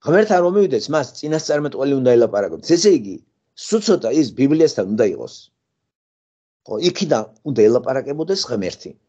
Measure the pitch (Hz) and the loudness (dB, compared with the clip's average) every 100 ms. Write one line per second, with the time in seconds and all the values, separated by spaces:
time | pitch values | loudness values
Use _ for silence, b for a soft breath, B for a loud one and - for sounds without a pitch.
0 | - 170 214 190 175 196 196 123 - 151 | 2 2 4 2 2 2 2 0 -2 -2
1 | 135 - 151 156 - 151 147 - 139 139 | -4 -8 -4 -4 -2 -2 -2 -4 -2 2
2 | 127 120 113 101 98 80 - 170 208 160 | 4 4 4 0 -4 -6 0 2 4 2
3 | 101 87 _ _ _ - - 220 208 185 | 0 -14 _ _ _ -20 -4 -4 0 0
4 | 113 139 135 82 135 151 160 - 95 107 | 2 0 0 0 0 4 2 2 -4 0
5 | 110 73 - - - _ _ _ _ _ | 0 -2 -12 -16 -20 _ _ _ _ _
6 | _ _ _ _ _ _ - 107 175 170 | _ _ _ _ _ _ -12 -4 -4 -2
7 | 175 131 107 _ 151 127 107 120 123 131 | -2 -2 -4 _ -8 2 4 2 -2 -6
8 | 127 147 160 190 - 113 90 - - - | -6 -8 -4 -4 -4 -6 -6 -10 -20 -20